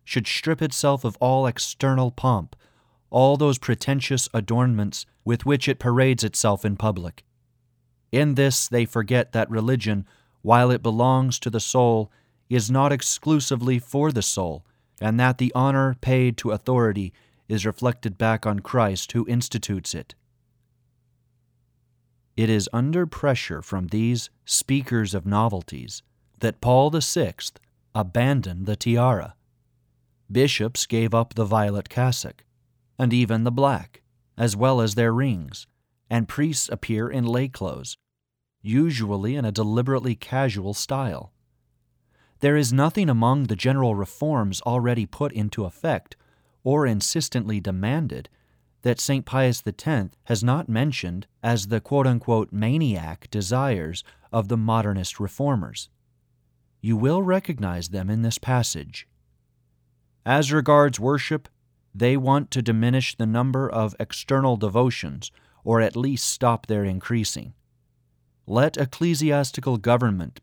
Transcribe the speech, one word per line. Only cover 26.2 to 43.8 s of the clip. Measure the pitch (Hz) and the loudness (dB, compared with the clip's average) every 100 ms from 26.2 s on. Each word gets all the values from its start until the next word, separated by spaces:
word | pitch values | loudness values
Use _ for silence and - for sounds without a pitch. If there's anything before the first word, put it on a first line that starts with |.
| _ - | _ -6
that | 113 - | -4 -2
Paul | 123 127 147 | 4 4 4
the | 160 | 2
sixth | - 180 107 - - - _ _ _ | -2 -2 -2 -4 -12 -14 _ _ _
abandoned | - 92 113 127 139 98 87 98 | -4 -2 0 2 0 -2 -6 -4
the | 104 | -4
tiara. | 120 117 127 104 76 - _ _ _ _ _ _ _ _ - | 0 2 2 0 -4 -14 _ _ _ _ _ _ _ _ -4
Bishops | 107 139 - 110 - - | 2 2 2 -4 -4 -2
gave | 117 113 | 0 2
up | 117 117 | 2 0
the | - | -2
violet | 104 110 104 101 - | 0 2 0 -2 -4
cassock, | - 127 123 - - _ _ _ _ _ - | 0 0 0 -6 -14 _ _ _ _ _ -2
and | 123 | 2
even | 123 113 113 | 2 2 2
the | 120 | 0
black, | 120 139 113 90 _ _ _ _ - | 2 2 0 -6 _ _ _ _ -2
as | 117 101 | -2 2
well | 131 127 | 2 2
as | 113 | 2
their | 104 117 | 2 2
rings, | 117 139 98 71 - - _ _ _ - | 2 0 -2 -6 -14 -20 _ _ _ -4
and | 117 - | -2 -2
priests | - 151 139 - | -2 -2 -2 -4
appear | 110 - 107 120 | -6 -4 -4 -2
in | 135 117 | -2 0
lay | 123 135 | 0 -2
clothes, | - - - - - _ _ _ _ _ _ | -4 -8 -8 -12 -18 _ _ _ _ _ _
usually | 101 120 165 127 107 101 104 139 | -2 2 2 0 -2 -2 -2 -2
in | |
a | 131 | -2
deliberately | 101 107 113 127 131 123 110 | -2 0 0 0 -2 -2 -6
casual | - 131 135 101 98 | -4 -2 -2 -2 -6
style. | 101 - 135 127 71 - _ _ _ _ _ _ _ _ _ _ _ | -6 -6 -4 -4 -6 -12 _ _ _ _ _ _ _ _ _ _ _
There | 143 147 | 2 4
is | 127 | 4
nothing | 131 151 208 175 | 4 2 2 2
among | 120 117 139 | 4 4 2
the | 127 | 0
general | 101 127 135 | 0 0 2